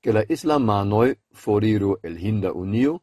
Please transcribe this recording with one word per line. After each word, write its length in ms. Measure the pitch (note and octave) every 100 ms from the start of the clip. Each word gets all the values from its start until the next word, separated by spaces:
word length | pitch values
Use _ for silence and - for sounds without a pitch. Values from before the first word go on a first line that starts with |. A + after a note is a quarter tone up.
ke 80 | B2+
la 100 | G#2+
islamanoj 840 | G#2+ D#3+ D#3 D3 A#2 G2+ G2+ G#2 B2 - _
foriru 580 | - - G#2 A2 G#2+ G2 F#2+
el 180 | E2 E2
Hinda 360 | G2 A2 F#2+
Unio 420 | E2 F#2+ A2 C#3 F3